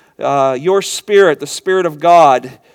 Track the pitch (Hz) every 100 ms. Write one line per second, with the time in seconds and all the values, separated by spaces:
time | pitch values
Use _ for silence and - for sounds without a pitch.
0 | _ - 139 139 135 127 170 196 - -
1 | - 202 180 147 143 - 185 190 170 147
2 | 170 175 147 127 127 - _